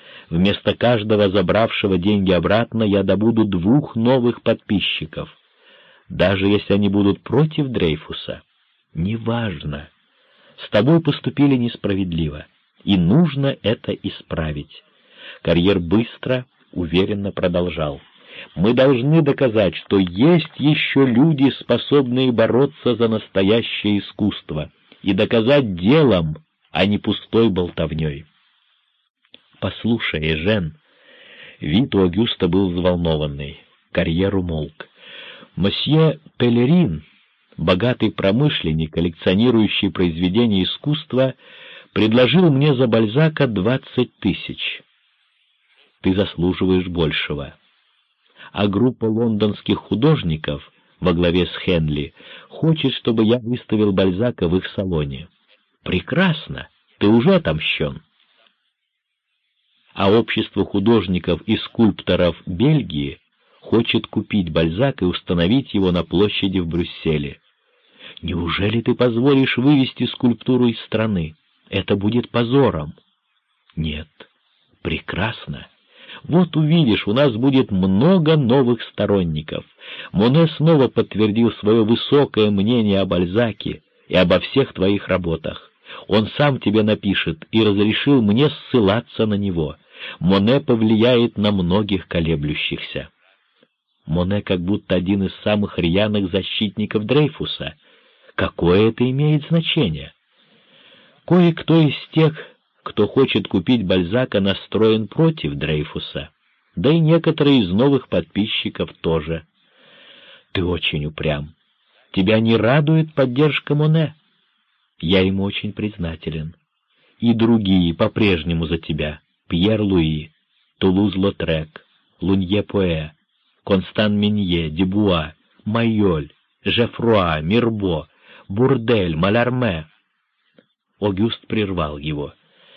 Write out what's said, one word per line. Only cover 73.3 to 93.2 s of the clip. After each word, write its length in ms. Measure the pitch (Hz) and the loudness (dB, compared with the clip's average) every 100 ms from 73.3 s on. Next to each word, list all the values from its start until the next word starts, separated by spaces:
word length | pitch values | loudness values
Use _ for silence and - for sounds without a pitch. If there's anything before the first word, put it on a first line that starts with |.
| _ _ _ _ - | _ _ _ _ -8
Нет. 320 | 80 76 78 _ - _ _ _ _ _ | -6 -6 -12 _ -20 _ _ _ _ _
Прекрасно. 840 | 73 80 - - 110 - - 71 - _ _ _ - - | -8 -8 -6 -6 -6 -8 -12 -14 -16 _ _ _ -20 -18
Вот 320 | - 165 175 156 | -2 0 2 0
увидишь, 520 | 151 170 131 98 - | 2 4 4 2 0
у 60 | |
нас 220 | 120 143 107 | 2 2 2
будет 360 | 135 131 117 | 2 2 2
много 640 | 95 95 95 156 190 156 156 | 0 2 2 4 4 4 2
новых 440 | 117 135 120 117 | 2 2 2 0
сторонников. 840 | - - 101 101 85 76 78 - - _ - - - | -4 -6 0 0 0 -4 -8 -12 -12 _ -20 -20 -6
Моне 360 | 90 117 151 160 - | 0 2 4 2 2
снова 300 | 156 156 120 | 4 4 4
подтвердил 640 | - 104 98 107 107 117 | 0 -2 0 0 2 0
свое 300 | - 104 113 | 0 0 2
высокое 680 | 107 113 - 143 135 - 107 | 2 0 2 2 2 2 2
мнение 500 | 101 101 123 107 98 | 2 0 2 2 0
о 40 | 95 | 0
Бальзаке 760 | 90 87 101 117 98 78 78 _ _ - | -2 0 0 -2 -4 -10 -10 _ _ -2
и 80 | 90 | 2
обо 240 | 87 92 | 4 2
всех 340 | - 135 131 | 0 -2 -2
твоих 340 | - 92 101 - | 0 0 0 -2
работах. 640 | 90 87 80 76 - _ _ - - - | -4 -2 -6 -8 -12 _ _ -20 -16 -2
Он 200 | 101 101 - | 0 0 0
сам 220 | 147 127 | 0 0
тебе 240 | 107 107 | 0 2
напишет 640 | 107 104 101 92 90 80 - | 2 0 0 -2 -2 -8 -2
и 120 | 110 | 2
разрешил 580 | 107 101 104 104 139 139 | 2 2 0 0 2 4
мне 280 | 104 110 151 | 4 2 2
ссылаться 760 | 151 - 127 98 110 - - 110 | -2 -2 2 2 0 -4 -4 -2
на 80 | |
него. 420 | 101 101 85 76 - _ - - - | 0 -2 -4 -4 -8 _ -20 -18 -4
Моне 420 | 85 98 104 139 | 0 2 4 2
повлияет 760 | - 117 110 110 120 123 117 110 | 2 0 2 4 4 4 2 0
на 140 | 104 | -2
многих 560 | 101 87 98 101 92 - | 0 0 0 0 -4 -4
колеблющихся. 1040 | 87 82 78 73 76 - - - 69 67 _ | -4 -2 -2 -4 -6 -6 -8 -10 -12 -14 _